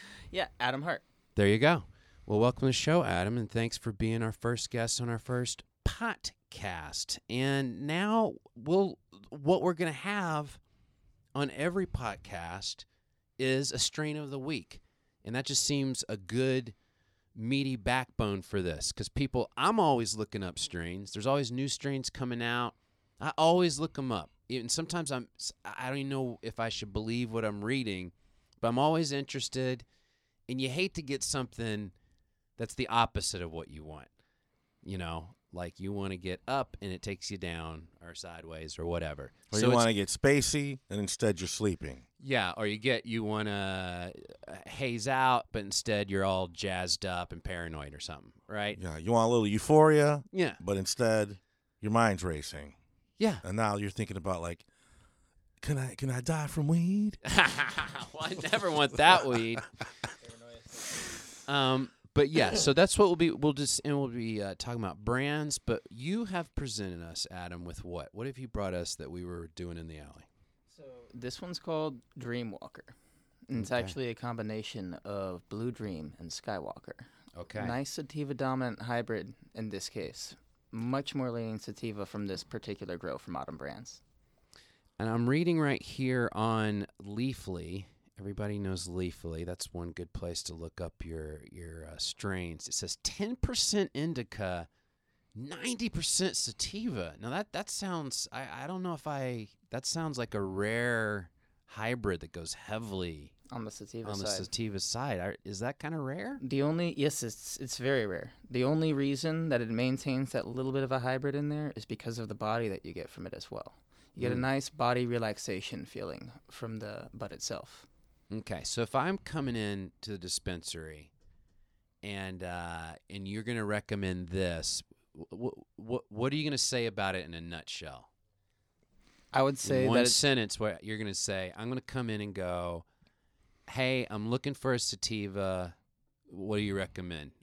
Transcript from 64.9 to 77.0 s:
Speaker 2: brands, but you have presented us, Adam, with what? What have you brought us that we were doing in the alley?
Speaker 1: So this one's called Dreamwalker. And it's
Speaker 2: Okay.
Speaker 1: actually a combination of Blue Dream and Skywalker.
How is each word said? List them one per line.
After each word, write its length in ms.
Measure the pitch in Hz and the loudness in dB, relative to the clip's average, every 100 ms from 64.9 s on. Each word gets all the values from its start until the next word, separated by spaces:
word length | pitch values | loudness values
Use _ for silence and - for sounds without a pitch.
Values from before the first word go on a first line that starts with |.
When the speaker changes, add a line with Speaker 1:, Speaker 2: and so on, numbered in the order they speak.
| 78 107 | -4 0
Speaker 2:
brands, 540 | 123 143 151 151 - | 2 2 0 -2 -2
but 220 | - 117 - | 0 -2 -2
you 360 | 113 143 214 214 | -8 -2 -2 -2
have 260 | 185 160 - | -4 -4 -6
presented 460 | 139 107 95 85 | -4 -4 -4 -6
us, 240 | 85 82 - | -8 -6 -6
Adam, 340 | 90 87 87 87 | -6 -8 -8 -10
with 200 | 82 90 | -10 -8
what? 240 | 87 71 | -8 -8
What 140 | 98 131 | -8 -8
have 120 | 131 | -8
you 100 | 127 | -6
brought 260 | 107 98 90 | -2 -2 0
us 220 | 85 - | -2 -6
that 140 | 71 | -8
we 140 | 90 90 | -8 -8
were 240 | 87 82 - | -8 -10 -8
doing 240 | 87 85 | -8 -8
in 80 | 82 | -10
the 100 | 76 | -12
alley? 260 | 73 69 - _ _ _ _ - | -16 -20 -20 _ _ _ _ -20
Speaker 1:
So 60 | 135 - - 123 | -20 -20 -18 -10
this 260 | 120 - | -8 -8
one's 180 | 180 175 | -8 -8
called 420 | - 156 156 123 - - | -2 0 0 -4 -12 -10
Dreamwalker. 720 | 123 120 113 92 - - - - _ _ _ _ - | -6 -4 -4 -8 -12 -18 -20 -20 _ _ _ _ -6
And 120 | 123 | -2
it's 120 | 95 | 0
Speaker 2:
Okay. 60 | 123 | 0
Speaker 1:
actually 280 | 98 135 123 | 0 -2 -4
a 40 | 113 | -4
combination 800 | 120 117 107 110 104 113 92 85 - | -4 -4 -4 -4 -6 -8 -8 -8 -6
of 420 | 101 95 90 - | -4 -4 -6 -8
Blue 220 | 104 120 | -6 -4
Dream 420 | 110 107 82 76 - | -4 -6 -6 -8 -12
and 120 | 82 | -12
Skywalker. 600 | - - 98 57 - - - | -10 -6 -4 -6 -10 -14 -16